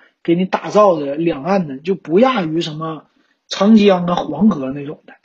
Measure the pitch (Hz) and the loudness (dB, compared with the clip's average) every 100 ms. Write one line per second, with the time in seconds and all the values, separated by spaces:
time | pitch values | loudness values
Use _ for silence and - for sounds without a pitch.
0 | _ _ - 170 185 - 160 190 208 165 | _ _ -2 0 0 -4 -2 2 4 2
1 | 139 147 170 147 156 196 156 131 160 180 | -4 -4 -4 -4 -2 -2 -2 -8 -6 -6
2 | - 175 254 247 160 160 160 151 160 156 | -2 2 2 0 -4 -4 -6 -8 -10 -12
3 | - _ _ _ _ - 202 220 202 180 | -16 _ _ _ _ 0 4 6 6 4
4 | 175 175 - 147 214 160 131 143 143 160 | 0 -2 -4 0 2 2 -4 -8 -10 -14
5 | - - | -20 -20